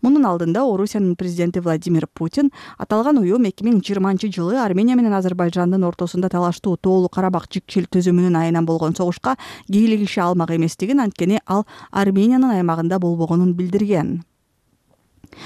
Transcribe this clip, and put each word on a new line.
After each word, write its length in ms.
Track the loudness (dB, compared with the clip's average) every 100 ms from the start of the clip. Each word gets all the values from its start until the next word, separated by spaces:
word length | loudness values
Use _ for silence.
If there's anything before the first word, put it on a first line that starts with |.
Мунун 240 | 4 4 4
алдында 400 | 2 0 0 0
Орусиянын 480 | 0 -2 0 -2 -2
президенти 440 | -4 -2 -2 -2
Владимир 480 | -2 -4 0 0 -2
Путин 380 | -6 -4 0 0 -2 -20 -14
аталган 420 | -4 0 2 2
уюм 240 | 2 2 0
эки 160 | 0
миң 220 | 0 0 0
жыйырманчы 480 | -2 0 0 -4
жылы 240 | -4 -2 -2
Армения 380 | 0 0 2 2
менен 180 | 2
Азербайжандын 720 | 0 -2 0 -2 0 0 2 0
ортосунда 420 | -2 -6 -4 -2
талаштуу 480 | 0 -2 -2 -4 -2
Тоолуу 340 | 0 2 0
Карабак 420 | 0 -2 -2 -4
жикчил 320 | -10 -6 -4 -2
түзүмүнүн 500 | 0 2 2 2 2
айынан 300 | 0 0 0
болгон 300 | 0 -2 -2
согушка 420 | -2 -2 -4 -6 -8 -20 -2
кийлигише 540 | 2 2 2 0 0
алмак 280 | 0 0 0
эместигин, 560 | 0 -2 -2 -2 0 0
анткени 340 | -2 0 0 0
ал 220 | -4 -4 -10 -10
Армениянын 580 | -2 0 2 4 4 2
аймагында 480 | 2 0 0 -2 0
болбогонун 560 | -2 -2 0 2 2
билдирген. 720 | 0 -2 -2 0 0 -2 -6 -10 _ _ _ _ _ _ _ _ _ _ -20